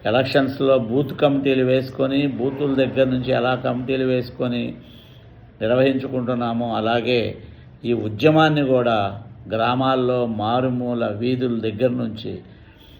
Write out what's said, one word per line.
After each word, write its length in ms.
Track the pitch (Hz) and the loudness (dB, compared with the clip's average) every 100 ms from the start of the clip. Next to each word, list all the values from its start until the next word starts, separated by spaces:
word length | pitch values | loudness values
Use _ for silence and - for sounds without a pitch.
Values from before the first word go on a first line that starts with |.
| 104 | 0
ఎలక్షన్స్‌లో 720 | 120 131 143 135 - 135 131 | 0 2 2 0 0 2 2
బూత్ 420 | 113 123 139 - | 2 -2 -2 2
కమిటీలు 440 | 147 139 135 131 | 2 2 2 2
వేసుకొని, 640 | 127 131 131 - 135 139 143 | 4 2 0 -2 0 2 0
బూతుల 480 | 117 127 139 147 | -2 -4 -2 -2
దగ్గర 300 | 135 127 131 | 2 0 2
నుంచి 280 | 131 127 127 | 2 2 0
ఎలా 220 | 123 120 | 0 2
కమిటీలు 500 | 127 127 123 127 131 | 0 -2 -4 -2 -2
వేసుకొని 720 | 131 127 123 - 127 120 117 - - - - - - - - - | 0 0 -2 -6 -4 -2 -6 -10 -18 -20 -20 -20 -20 -20 -20 -6
నిర్వహించుకుంటున్నామో, 1160 | 110 127 135 131 131 135 120 123 120 117 120 110 | 0 4 4 2 -2 -4 -2 -2 -2 -2 -2 -2
అలాగే 440 | 107 120 113 123 104 98 - - - - | 0 0 0 0 -2 -6 -16 -20 -20 -10
ఈ 80 | 117 | -2
ఉద్యమాన్ని 720 | 117 107 107 156 156 156 151 | -2 -2 2 4 6 4 2
కూడా 580 | 135 131 120 110 98 101 - - - | 2 2 2 2 0 -6 -16 -18 -6
గ్రామాల్లో, 760 | 110 117 127 131 131 123 127 120 | -2 0 2 2 2 2 0 0
మారుమూల 800 | 107 107 123 131 123 123 120 113 | -2 0 0 0 -2 -2 -2 -2
వీధుల 540 | 104 120 127 127 117 | -2 -2 0 -2 -2
దగ్గర 300 | 110 101 127 | -4 0 0
నుంచి, 420 | 123 113 101 104 92 - - - - - | 0 -4 -6 -10 -12 -14 -20 -20 -20 -20